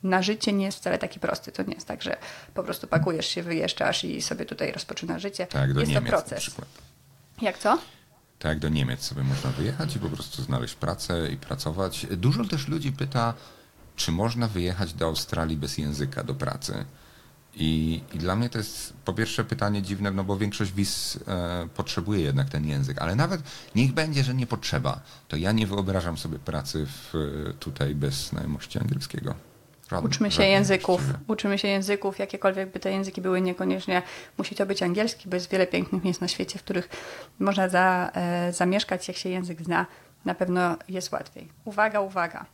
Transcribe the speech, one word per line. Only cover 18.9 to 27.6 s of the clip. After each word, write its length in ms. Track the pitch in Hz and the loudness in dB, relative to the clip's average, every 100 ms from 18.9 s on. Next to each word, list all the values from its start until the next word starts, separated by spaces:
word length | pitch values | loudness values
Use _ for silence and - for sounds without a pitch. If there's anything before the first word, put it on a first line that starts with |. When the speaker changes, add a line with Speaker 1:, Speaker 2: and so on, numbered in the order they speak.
| - | -8
Speaker 2:
po 80 | - | -4
pierwsze 320 | 98 113 - | 0 0 0
pytanie 380 | - - 104 104 | -2 0 2 2
dziwne, 280 | 95 98 101 | 0 0 0
no 140 | 95 | 0
bo 120 | 95 98 | 0 2
większość 360 | 104 98 101 | 0 0 -2
wiz, 460 | 95 101 - - - - | 0 0 0 -4 -6 -4
e, 400 | 95 87 87 85 - | -2 0 -2 -4 -4
potrzebuje 440 | - - 87 104 | -4 -2 0 2
jednak 280 | 76 67 69 | 4 2 2
ten 160 | 76 76 | 0 0
język, 360 | 71 67 69 | 0 0 0
ale 120 | 78 | 0
nawet 260 | 101 165 185 139 - - | 2 2 0 -6 -14 -2
niech 180 | 104 135 | 4 4
będzie, 320 | 131 160 143 | 4 2 2
że 100 | 131 | 2
nie 120 | 127 120 | 2 0
potrzeba, 540 | 117 - - 62 - - - - | -2 0 0 0 -2 -8 -20 -6
to 80 | 76 | -2
ja 160 | 90 | 2
nie 140 | 110 107 | 4 4
wyobrażam 520 | 101 95 95 87 80 | 2 2 2 0 -4
sobie 200 | 82 73 | -4 -6
pracy 480 | - 76 69 80 71 | -4 -4 -2 -2 -4
w, 260 | - - 82 73 73 76 - | -6 -6 -2 -2 -2 -6 -6